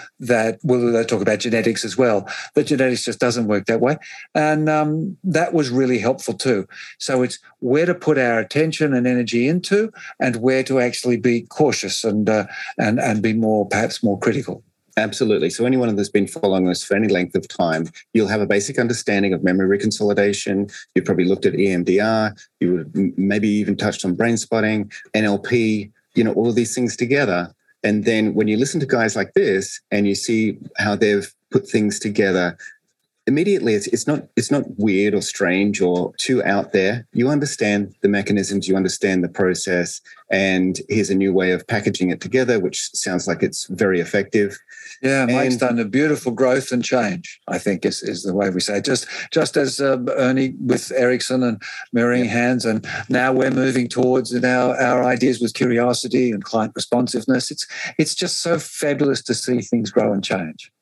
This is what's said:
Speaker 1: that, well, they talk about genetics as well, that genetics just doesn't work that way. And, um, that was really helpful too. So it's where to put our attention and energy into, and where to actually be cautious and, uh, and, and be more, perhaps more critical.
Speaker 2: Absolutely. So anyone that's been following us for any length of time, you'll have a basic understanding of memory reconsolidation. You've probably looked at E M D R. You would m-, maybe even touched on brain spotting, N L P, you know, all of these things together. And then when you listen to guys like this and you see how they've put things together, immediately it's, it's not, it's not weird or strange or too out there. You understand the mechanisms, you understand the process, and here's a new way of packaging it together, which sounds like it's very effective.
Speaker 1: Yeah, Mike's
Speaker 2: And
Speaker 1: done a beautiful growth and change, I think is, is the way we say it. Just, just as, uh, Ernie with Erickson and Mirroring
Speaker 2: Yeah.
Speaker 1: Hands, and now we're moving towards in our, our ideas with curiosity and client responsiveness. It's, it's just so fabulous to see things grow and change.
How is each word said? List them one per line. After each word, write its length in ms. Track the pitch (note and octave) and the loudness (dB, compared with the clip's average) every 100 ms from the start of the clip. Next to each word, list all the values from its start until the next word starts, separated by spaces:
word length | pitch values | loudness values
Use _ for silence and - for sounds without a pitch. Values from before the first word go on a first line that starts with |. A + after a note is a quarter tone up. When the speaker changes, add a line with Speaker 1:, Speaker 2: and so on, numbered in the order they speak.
| - - | -20 -8
Speaker 1:
that, 380 | A#2+ A#2+ A2+ A2+ | 0 2 2 0
well, 300 | - B2 A#2+ | 0 2 2
they 100 | A#2 | 2
talk 180 | A2+ A2 | 2 0
about 160 | G2+ G#2 | 2 0
genetics 440 | A#2+ A2+ A2 A2 | 0 0 0 0
as 140 | A2 F#2+ | -2 2
well, 320 | B2 G#2 F#2+ - - | 2 2 -2 -10 -4
that 120 | - D3 | 0 0
genetics 360 | C#3 C3 A#2+ | 2 2 0
just 160 | - G#2+ | -4 -2
doesn't 280 | B2 A#2+ G#2+ | 0 0 0
work 180 | G#2 G2 | 0 0
that 140 | A2+ | 0
way. 160 | B2 D3+ - - - | 2 0 -6 -20 -6
And, 340 | D#3 D3+ D#3 D#3 | 0 2 2 2
um, 480 | D3+ D3+ D#3 F3 F3+ | 2 0 -2 -4 -6
that 300 | F#3+ D#3+ E3+ | -2 0 2
was 160 | E3+ C3+ | 0 0
really 280 | B2+ C3 A#2+ | 2 2 2
helpful 360 | A2 C3+ - | 0 -2 -4
too. 340 | G2 C3+ G#2+ F#2+ - - - | -4 0 -2 -2 -12 -20 -12
So 240 | - C3 | -2 0
it's 160 | B2+ - - _ | 0 -4 -18 _
where 260 | B2+ C#3+ F3 | 0 2 2
to 80 | |
put 240 | F3 - C#3+ | 0 2 2
our 200 | B2 A2+ | 2 2
attention 540 | G#2+ C#3+ D#3+ D3 D3+ | 0 0 0 0 0
and 140 | B2+ B2 | 2 2
energy 420 | B2 A#2 A#2+ B2+ | 2 0 0 2
into, 420 | F3 - G3+ A3 - - - | 0 0 0 0 -6 -16 -4
and 160 | C3 A2+ | -2 0
where 260 | B2+ C3 | 2 2
to 140 | C3 C3+ | 2 2
actually 380 | B2 - B2+ A#2+ | 0 0 0 0
be 240 | B2 A#2 | 2 0
cautious 640 | A#2 - D3+ - G2 - | -2 0 2 0 -4 -4
and, 240 | A2+ G#2 G#2+ | -2 0 2
uh, 180 | A2 F#2+ - - - | 0 -2 -8 -10 -4
and, 220 | A2+ A#2 | 0 0
and 220 | B2 G#2+ | 0 0
be 100 | A2 | 0
more, 340 | A2 A2 G#2+ G2 | 2 2 2 0
perhaps 380 | G#2 A2+ - | 0 -2 0
more 140 | A2+ G2 | -2 0
critical. 440 | A#2+ C3+ A2 - - _ _ - | 0 -2 -4 -10 -14 _ _ -4
Speaker 2:
Absolutely. 520 | G#2+ - A2+ G2+ F2+ | -2 0 0 2 0
So 160 | - | 0
anyone 300 | A#2+ C3 A#2+ | 0 2 2
that's 160 | G#2 G2+ | 0 0
been 160 | G#2 G2 | 0 0
following 420 | - G2+ F#2+ F#2 | 0 0 2 2
us 140 | F2+ | 0
for 120 | - | 0
any 140 | G2+ G#2+ | 0 2
length 260 | F#2 F2+ | 2 0
of 140 | F#2+ - | -2 -4
time, 380 | - F2 D#2+ E2 - - | -2 -2 0 -4 -10 -4
you'll 140 | A2+ G2+ | 0 2
have 140 | G#2+ | 0
a 60 | G2+ | 0
basic 320 | G2+ G2+ C3 | 0 0 0
understanding 540 | A#2 A#2 - G2+ G2 | -2 -2 -2 0 0
of 100 | F2 | 0
memory 360 | F#2 F#2 F#2+ G2+ | 0 2 2 2
reconsolidation. 920 | G#2+ - G#2 G2+ G2+ G2+ - G2 G2+ - - | 0 0 0 2 2 0 -2 -2 -2 -8 -6
You've 120 | - - | -2 0
probably 180 | F2+ | 2
looked 220 | F2+ F#2+ G2+ | 2 2 0
at 80 | |
E 140 | D#2+ G2 | 2 0
M 140 | F2+ | 0
D 160 | F2 F#2+ | 2 2
R. 340 | A2 A2+ G#2+ G#2+ - - | 2 0 -2 -4 -16 -4
You 140 | F2 | -2
would 200 | F2+ D2 | -2 -2
m-, 200 | F#2+ F#2+ - | -2 -2 0
maybe 320 | G2 G#2 G#2 | 0 0 0
even 280 | G#2 G2+ F#2+ | 0 0 -2
touched 280 | G#2+ - | -2 -2
on 100 | F#2+ | -2
brain 220 | F2 A#2 A2+ | 0 0 0
spotting, 540 | - A2+ G#2+ G#2+ G2+ - - | -2 0 0 0 -4 -10 -6
N 100 | A2 | -2
L 140 | G#2+ G2+ | 0 0
P, 520 | - B2 A2+ G#2+ G2 _ _ - | 0 0 2 0 -4 _ _ 0
you 80 | |
know, 80 | A2 | 0
all 160 | - A#2 | 2 0
of 80 | A2+ | 2
these 180 | A#2 | 0
things 220 | - A#2+ - | 0 -4 -2
together. 580 | A#2+ C#3 C3+ F2 E2+ - _ _ | 0 0 2 0 -4 -10 _ _
And 220 | G#2 G#2+ | -2 0
then 300 | A#2 A2 G#2+ | 2 2 2
when 140 | - G#2+ | 2 2
you 100 | G#2+ | 2
listen 220 | C3+ E3+ | 0 -2
to 60 | C3+ | 0
guys 300 | B2 A2+ G#2+ | 2 2 0
like 160 | G2 | -2
this 460 | G3 D#3 F#2+ G2+ - - | 2 2 2 -2 -10 -4
and 160 | G#2 G2+ | 0 0
you 80 | G2 | 0
see 420 | - A2+ A2 - - - | 0 0 0 -2 -10 -4
how 200 | G#2+ G2+ | -2 2
they've 360 | G#2+ G#2 - - _ | 4 2 0 -12 _
put 160 | - - | -2 0
things 320 | A2+ G#2 G2+ | 0 0 -2
together, 600 | G#2+ G#2 G2 F#2 F2 F2 - - _ _ _ _ - | -2 0 2 2 0 -4 -14 -20 _ _ _ _ -2
immediately 480 | C#3 F#3+ G3 A#2 | 0 2 2 2
it's, 120 | G#2 - | 0 0
it's 200 | A#2 - | -2 -2
not, 180 | D3+ - - | -4 -4 -4
it's 140 | A2+ | 0
not 140 | C#3+ - - | 0 -2 -2
weird 380 | G#2 F#2+ G#2 | 0 2 2
or 80 | G2 | 0
strange 580 | - - F#2 F#2 G#2 F#2+ | -2 -2 0 2 2 2
or 320 | F2+ F2+ - - | 2 2 -2 -4
too 240 | - B2+ | -2 0
out 280 | - G2+ - | 2 0 0
there. 340 | G2 F#2+ A#2 - | 0 0 -2 -4
You 180 | A2+ B2+ | 0 2
understand 640 | D3 C#3+ - G#2+ G2+ G2 - | 2 -2 -2 0 0 -2 -2
the 60 | G2+ | 0
mechanisms, 600 | G2+ G2 G2+ G2 G2+ F#2+ | 0 0 -2 0 -2 0
you 80 | F#2+ | 0
understand 460 | F#2 - G2+ F#2 | 0 0 0 0
the 60 | F2 | 0
process, 720 | - F#2 F2 - F2+ F2 - - - - | 0 0 0 -2 -2 -2 -6 -16 -20 -4
and 460 | F#2+ F#2+ F#2 F#2 F2+ - | 0 2 2 0 -2 -2
here's 220 | G#2+ F#2+ | -2 0
a 40 | |
new 180 | F#2+ G2 | 0 2
way 200 | F#2+ F#2 | 2 2
of 140 | F2+ - | 0 -2
packaging 440 | A2 G#2+ G2 F#2 | -4 -2 0 -2
it 100 | F2 | -2
together, 400 | F2+ B2+ B2 A2+ | -2 0 2 0
which 300 | F#2 - - | 0 -4 -8
sounds 340 | - G2+ F2 - | -6 -4 -4 -2
like 160 | E2+ | -2
it's 240 | F2+ - - | -4 -4 -8
very 340 | F#2 G2+ F2+ | -2 0 0
effective. 580 | E2 G2+ G2 A2 G2+ - _ - - - | 0 -2 0 0 0 -4 _ -20 -20 -6
Speaker 1:
Yeah, 240 | C3+ C3+ B2 | -2 0 2
Mike's 280 | B2+ C3 | 2 0
Speaker 2:
And 60 | A#2+ | 0
Speaker 1:
done 180 | B2+ A#2 | 0 0
a 60 | |
beautiful 460 | G#2+ B2+ D#3 D3 B2+ | 0 0 0 0 -2
growth 420 | A#2 C3 C3 C3 | 0 2 2 0
and 120 | B2+ | -4
change, 560 | - C3 A2 F2+ - - - | 0 0 0 -4 -10 -16 -8
I 100 | F2+ | -6
think 260 | G#2 F#2 | -2 0
is, 180 | G2+ - | -2 -2
is 200 | - - | -6 -6
the 120 | G2+ | -2
way 160 | F#2+ G2 | 0 0
we 100 | F#2 | 0
say 180 | G#2 G2+ | -2 -2
it. 60 | |
Just, 240 | C#3+ C3 - - - | 0 -2 -4 -10 -4
just 240 | D#3+ D3+ D3+ | 0 0 0
as, 240 | C3+ C3 | 0 0
uh, 160 | C#3 B2+ B2 | 0 0 0
Ernie 440 | - B2+ C3 C3 - | 0 2 2 0 -2
with 320 | B2+ B2 - | -2 -2 -2
Erickson 500 | B2+ B2 B2 - B2+ | 0 2 2 0 0
and 180 | B2 A2 - - - | 0 -2 -8 -14 -4
Mirroring 340 | A#2+ A#2+ B2 A#2 | 0 2 2 0
Speaker 2:
Yeah. 60 | |
Speaker 1:
Hands, 320 | A#2+ A#2+ B2+ | 0 2 2
and 220 | A2+ A2 - G2 G#2+ | 0 -2 -4 -8 -2
now 240 | B2+ C3 | 0 2
we're 180 | C3 C3 | 2 2
moving 380 | C3+ C3 B2+ A#2+ | 2 0 0 -2
towards 440 | - B2+ C3 A#2+ | 0 2 2 0
in 120 | B2 | 0
our, 320 | B2+ B2+ B2 B2+ | 2 2 2 2
our 240 | B2 B2 | 2 2
ideas 380 | B2 B2 C3 A#2+ | 2 2 2 2
with 140 | A#2 | -2
curiosity 760 | - C3 A#2 B2 A#2+ B2 B2+ B2+ | 0 0 2 2 0 0 0 0
and 140 | G#2 | 0
client 280 | - A2+ A2 G#2+ | -2 -2 -2 -4
responsiveness. 720 | - B2 B2 B2 A2 B2 - | -2 0 0 -2 0 -2 -2
It's, 160 | - - - - - | -8 -10 -10 -6 -2
it's 160 | D3+ | -2
just 280 | - F3+ - | -2 -4 -4
so 160 | E3+ E3+ | -2 -2
fabulous 640 | - - D3 C#3 C#3+ C3 | -4 -4 -2 0 0 0
to 120 | - | -2
see 260 | A#2 - A#2+ | -4 -2 -2
things 300 | G2+ A#2+ G#2 | 0 -2 0
grow 220 | A2+ G#2+ | 0 0
and 100 | G2 | 0
change. 480 | - F#2+ D#2+ - - _ | -2 -4 -6 -12 -20 _